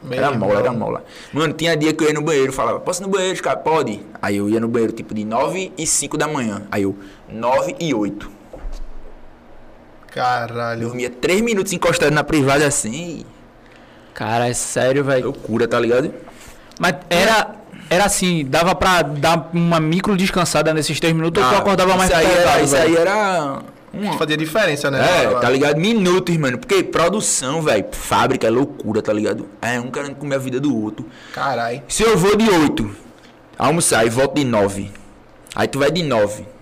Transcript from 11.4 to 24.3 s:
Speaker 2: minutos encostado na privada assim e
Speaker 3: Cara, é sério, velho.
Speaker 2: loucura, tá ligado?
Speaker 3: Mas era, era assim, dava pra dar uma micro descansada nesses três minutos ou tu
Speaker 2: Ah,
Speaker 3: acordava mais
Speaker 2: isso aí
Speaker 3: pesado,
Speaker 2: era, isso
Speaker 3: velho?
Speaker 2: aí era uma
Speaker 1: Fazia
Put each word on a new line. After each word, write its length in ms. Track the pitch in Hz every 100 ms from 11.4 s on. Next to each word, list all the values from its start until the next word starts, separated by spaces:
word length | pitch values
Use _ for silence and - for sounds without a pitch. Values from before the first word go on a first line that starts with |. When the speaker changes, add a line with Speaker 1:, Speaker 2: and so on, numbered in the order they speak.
Speaker 2:
minutos 320 | 233 208 185
encostado 400 | 170 170 165 151
na 100 | 151
privada 420 | 147 156 135 139 147
assim 240 | 139 110 135 175 156
e 40 | - - - - - - - - -
Speaker 3:
Cara, 340 | - 107 117 123
é 60 |
sério, 500 | 120 - - 123 135
velho. 220 | 139 135 120
Speaker 2:
loucura, 420 | 139 - 113 117
tá 120 | 120
ligado? 340 | 117 120 160 - - - - - - -
Speaker 3:
Mas 160 | 170 180 -
era, 460 | 175 196 220 - - - - -
era 160 | 170 202
assim, 400 | - 185 170 135
dava 300 | 156 170 185
pra 260 | 185 180
dar 480 | 151 147 160 170 -
uma 260 | 175 170 165
micro 360 | 156 175 196 190
descansada 580 | 185 185 165 151 151
nesses 260 | 156 143 147
três 160 | 165 165
minutos 260 | 160 165
ou 60 | 196
tu 60 | 202
Speaker 2:
Ah, 40 |
Speaker 3:
acordava 360 | 202 185 185 185
mais 140 | 185
Speaker 2:
isso 80 | 175
aí 80 | 160
Speaker 3:
pesado, 200 | 180 175
Speaker 2:
era, 120 | 151
isso 100 | 147 139
Speaker 3:
velho? 120 | 160
Speaker 2:
aí 80 | 165
era 640 | 175 208 202 180 147 135 - - -
uma 260 | - 208 156
Speaker 1:
Fazia 200 | 156